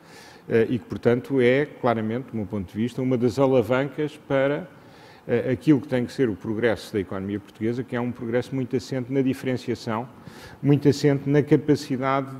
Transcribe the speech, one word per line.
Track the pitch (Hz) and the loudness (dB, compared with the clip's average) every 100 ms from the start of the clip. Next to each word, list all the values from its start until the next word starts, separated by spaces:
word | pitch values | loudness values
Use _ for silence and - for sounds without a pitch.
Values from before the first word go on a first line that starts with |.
| - - - - - | -20 -20 -20 -20 0
eh, | 117 113 | 2 2
e | 123 | 0
que, | |
portanto, | - 101 120 123 - 135 | -4 0 2 2 0 2
é | 120 131 147 | 4 4 0
claramente, | - 123 113 110 120 131 | -2 0 0 -2 -4 -6
do | 113 | -8
meu | 98 | -6
ponto | 104 90 | -6 -6
de | 104 | -4
vista, | 120 - | -4 -2
uma | 131 127 | -2 2
das | 123 107 | 2 2
alavancas | 135 131 107 127 139 147 151 - - | 4 4 4 0 0 -4 -6 -8 -2
para, | 139 139 143 - - - - - - - | 0 0 -2 -6 -16 -20 -20 -20 -20 -2
eh, | 120 131 | -2 0
aquilo | 127 - 139 | 0 4 2
que | - | 2
tem | 127 117 | -2 -2
que | |
ser | - 123 | 0 0
o | 92 | 0
progresso | 110 104 120 104 - | -6 0 0 0 -2
da | 110 | -4
economia | 90 98 95 101 | -4 -6 -6 -6
portuguesa, | - - 107 120 | -8 -6 -4 -4
que | 120 123 | -4 -4
é | |
um | 123 | -4
progresso | 120 120 120 - | -6 -4 -2 -2
muito | 135 127 131 | -6 -4 -4
assente | - 131 120 | -4 -6 -2
na | 139 | 0
diferenciação, | 131 127 131 123 - 110 - 110 127 - - - - - | 0 -2 -4 -4 -4 -6 -4 -6 -6 -14 -20 -20 -20 -4
muito | 139 143 147 | 2 4 4
assente | - 147 139 139 | 4 2 2 2
na | 147 | 2
capacidade | 143 151 120 139 - 127 135 135 131 | 4 2 4 0 0 -4 0 0 -2